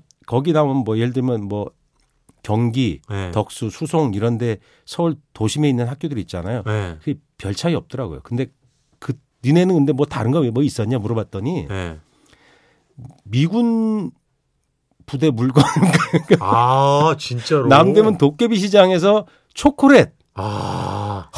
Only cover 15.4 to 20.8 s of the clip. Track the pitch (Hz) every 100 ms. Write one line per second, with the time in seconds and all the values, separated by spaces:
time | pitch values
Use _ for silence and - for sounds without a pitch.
15.4 | 127 123 - 165 185 135 - 170 - -
16.4 | 95 113 123 135 139 143 156 151 - 120
17.4 | - 151 135 139 180 202 220 202 143 147
18.4 | 233 220 202 202 185 185 190 208 - _
19.4 | _ - 294 285 277 262 - _ _ -
20.4 | 104 101 95 92